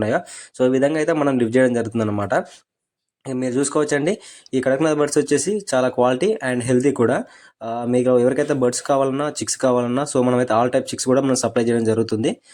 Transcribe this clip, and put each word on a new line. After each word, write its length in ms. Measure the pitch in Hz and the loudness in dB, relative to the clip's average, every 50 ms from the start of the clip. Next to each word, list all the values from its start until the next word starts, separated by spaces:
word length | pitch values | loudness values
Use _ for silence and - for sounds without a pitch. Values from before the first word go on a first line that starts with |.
| 107 110 135 180 - - - - - - - - | 0 0 -2 -2 -4 -8 -18 -20 -20 -10 -4 0
So, 60 | 127 | 0
ఈ 20 | 127 | 2
విధంగా 280 | 131 131 139 143 156 | 2 2 2 2 0
అయితే 160 | 156 151 165 | 0 0 0
మనం 260 | 160 151 143 143 131 123 | 0 0 0 0 2 0
లిఫ్ట్ 180 | 120 113 120 | 0 2 2
చేయడం 180 | 131 131 123 120 | 4 4 4 2
జరుగుతుందన్నమాట. 600 | 117 113 110 113 113 107 107 101 101 101 95 131 180 - - - - _ _ _ _ _ _ _ _ _ _ _ _ - 135 | 0 -4 -2 -2 -2 -2 0 -2 -2 -2 -2 -2 -2 -4 -6 -14 -20 _ _ _ _ _ _ _ _ _ _ _ _ -12 -8
మీరు 200 | 131 127 127 127 | -6 -4 -4 -2
చూసుకోవచ్చండి, 640 | 120 135 143 - - 156 147 147 147 139 147 175 220 - - - - - - - 131 | -2 -2 -2 0 0 -2 -2 0 -2 -2 0 -2 -4 -4 -8 -20 -20 -20 -12 -6 -4
ఈ 60 | 131 | -2
కడక్నాథ్ 380 | 131 131 135 135 160 156 151 147 | 0 0 0 2 2 0 2 0
బర్డ్స్ 200 | 147 143 - 151 | 0 0 0 0
వచ్చేసి 480 | 131 - 147 135 - 190 214 202 196 - 131 | 0 2 0 0 0 -2 -4 -4 -4 -2 0
చాలా 140 | 127 127 127 | 0 0 0
క్వాలిటీ 500 | - 127 123 127 127 127 180 214 - - 135 127 | 0 2 2 2 2 0 0 -2 -2 -2 -4 -4
and 100 | 123 123 | -4 -2
హెల్తీ 300 | 113 127 127 123 135 143 | 0 2 2 2 2 2
కూడా. 320 | - - 117 113 139 196 254 - - - - - _ - | 2 2 2 2 2 0 -2 -8 -16 -20 -20 -20 _ -12
ఆ, 220 | 113 113 117 120 120 | -10 -8 -6 -6 -4
మీకు 340 | 120 123 123 123 127 127 120 | 0 0 2 2 4 4 4
ఎవరికైతే 360 | 120 131 131 147 147 147 147 | 4 4 2 0 0 0 0
బర్డ్స్ 280 | 131 123 123 120 - | 0 0 0 -2 -2
కావాలన్నా, 460 | - - 143 135 135 135 131 139 147 151 | -2 0 0 2 2 0 -2 -2 -4 -4
చిక్స్ 280 | 147 - 110 - - | -6 -6 -6 -6 -4
కావాలన్నా, 480 | - 135 127 123 123 120 120 123 135 147 | 0 0 2 2 2 0 0 -2 -2 -2
so, 180 | - - 131 | 0 0 0
మనమైతే 320 | 123 127 123 123 127 123 110 | 2 2 2 2 0 2 2
all 140 | 113 123 123 | 2 2 2
type 160 | 139 131 131 | 0 -2 -2
chicks 200 | - 123 - - | -4 -8 -4 0
కూడా 160 | 127 131 139 | 0 2 2
మనం 140 | 139 135 127 | 2 0 0
సప్లై 300 | - 123 113 - 123 113 | 0 -2 -2 0 0 0
చేయడం 200 | 117 117 117 113 | 0 0 0 2
జరుగుతుంది. 520 | 110 107 113 110 - 113 107 120 175 254 - _ _ | 0 0 0 0 -2 -2 -2 -2 -2 -4 -6 _ _